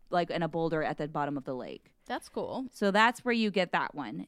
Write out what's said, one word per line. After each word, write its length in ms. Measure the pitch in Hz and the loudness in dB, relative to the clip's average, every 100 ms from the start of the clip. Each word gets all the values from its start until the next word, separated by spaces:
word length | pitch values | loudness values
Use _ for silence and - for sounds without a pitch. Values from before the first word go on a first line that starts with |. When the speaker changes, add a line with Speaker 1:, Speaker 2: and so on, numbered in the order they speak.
| - | -2
Speaker 1:
like, 180 | 180 170 | 0 0
in 140 | 165 | 0
a 40 | 165 | -2
boulder 360 | 170 165 160 | 0 0 0
at 140 | 135 147 | 0 -2
the 80 | 147 | -4
bottom 300 | 156 143 143 | -2 -2 -4
of 80 | 131 | -6
the 100 | 127 | -6
lake. 360 | 95 65 _ _ - | -8 -12 _ _ -8
Speaker 2:
That's 240 | 254 - | -8 -8
cool. 380 | - 170 156 262 | -8 -6 -6 -8
Speaker 1:
So 200 | - 202 | 0 4
that's 340 | 196 220 247 247 | 6 6 4 0
where 80 | |
you 160 | 233 220 | 2 2
get 220 | 196 175 | 2 2
that 240 | 175 139 151 | 0 -2 -6
one, 320 | 120 139 | -8 -8